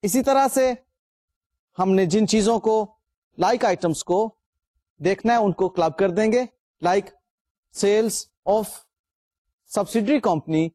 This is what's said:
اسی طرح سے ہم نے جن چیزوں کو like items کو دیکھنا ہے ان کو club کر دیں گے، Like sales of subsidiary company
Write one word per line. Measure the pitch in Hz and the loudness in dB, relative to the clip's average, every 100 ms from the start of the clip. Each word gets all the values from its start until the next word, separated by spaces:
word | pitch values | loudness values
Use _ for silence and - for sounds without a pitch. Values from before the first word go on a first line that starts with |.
اسی | 208 226 | -2 -2
طرح | 262 269 269 | 0 2 2
سے | 269 262 247 _ _ _ _ _ _ _ _ _ - | 2 0 -2 _ _ _ _ _ _ _ _ _ -4
ہم | 185 | 0
نے | 190 185 | 2 2
جن | 196 214 | 0 2
چیزوں | 220 208 233 | 2 2 0
کو | 220 220 208 _ _ _ _ - | 0 0 -2 _ _ _ _ -4
like | 180 240 | 0 0
items | 226 180 170 156 | 0 0 -2 -4
کو | - 180 220 _ _ _ _ _ _ _ | -2 -2 -2 _ _ _ _ _ _ _
دیکھنا | 160 190 220 | -4 -2 0
ہے | 240 | 2
ان | 208 | 0
کو | 170 185 | 0 -2
club | 175 165 - | 0 -2 0
کر | 196 | -2
دیں | 175 220 | 2 2
گے، | 240 254 _ _ _ | 2 -2 _ _ _
Like | 170 202 196 _ _ _ _ _ _ | 0 0 -2 _ _ _ _ _ _
sales | - 202 208 226 - - _ - | -2 2 2 2 -2 -10 _ -2
of | 208 202 - _ _ _ _ _ _ _ _ _ | 0 -2 -12 _ _ _ _ _ _ _ _ _
subsidiary | - 196 226 208 285 220 | -4 -2 -2 0 0 2
company | 165 - 156 165 | -2 0 -2 -2